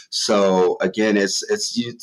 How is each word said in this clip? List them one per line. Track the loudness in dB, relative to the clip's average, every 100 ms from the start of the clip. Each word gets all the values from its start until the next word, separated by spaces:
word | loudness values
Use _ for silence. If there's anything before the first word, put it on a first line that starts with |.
| -10
So | -8 0 2 4 4 2 2
again, | -2 0 0 2
it's, | 0 -4 -4
it's, | -4 -2 -6
you, | -6 -10